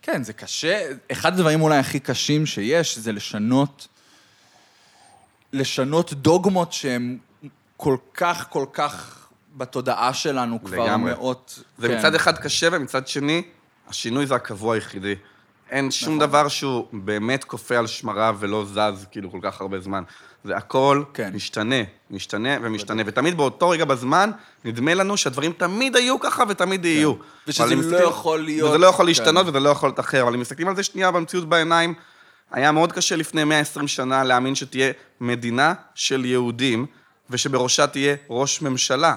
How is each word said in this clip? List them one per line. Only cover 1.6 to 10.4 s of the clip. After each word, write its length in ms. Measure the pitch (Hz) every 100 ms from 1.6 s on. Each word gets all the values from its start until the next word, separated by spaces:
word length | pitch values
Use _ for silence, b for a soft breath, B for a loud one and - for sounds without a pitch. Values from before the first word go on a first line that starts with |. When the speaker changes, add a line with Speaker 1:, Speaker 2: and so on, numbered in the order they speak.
Speaker 1:
אולי 160 | 156 147
הכי 220 | 131 143
קשים 460 | - 131 - 151 151
שיש, 520 | - 104 160 160 -
זה 140 | 113
לשנות... 760 | 101 - 110 107 131 139 - - b b b b b b b b b b b b b b _ _
לשנות 600 | 135 135 - 131 156 170
דוגמות 600 | 143 139 175 185 185 170
שהן 460 | - 143 123 123 127 _ _ 147 _ _ _
כל 200 | 151 131 _
כך, 320 | - 175 165 -
כל 160 | 160 139
כך 460 | - 147 139 - - - _ _ 139
בתודעה 580 | 127 - 127 110 120
שלנו 500 | 131 156 135